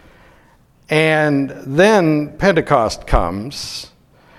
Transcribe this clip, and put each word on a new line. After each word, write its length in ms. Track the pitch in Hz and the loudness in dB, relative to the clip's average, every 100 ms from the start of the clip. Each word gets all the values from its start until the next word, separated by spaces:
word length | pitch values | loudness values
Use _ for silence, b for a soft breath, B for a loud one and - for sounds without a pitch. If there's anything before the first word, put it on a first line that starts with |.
| b b b b b b b _ - | b b b b b b b _ -4
And 600 | 156 156 156 151 139 135 | 0 2 2 2 0 -2
then 880 | - 135 143 202 214 165 151 147 - | -8 -8 2 4 6 4 0 -2 -2
Pentecost 680 | 190 165 - 139 110 - - | 0 0 2 0 0 -4 -2
comes, 840 | 123 87 98 117 - - - - _ _ b b | 0 0 -4 -8 -12 -12 -14 -16 _ _ b b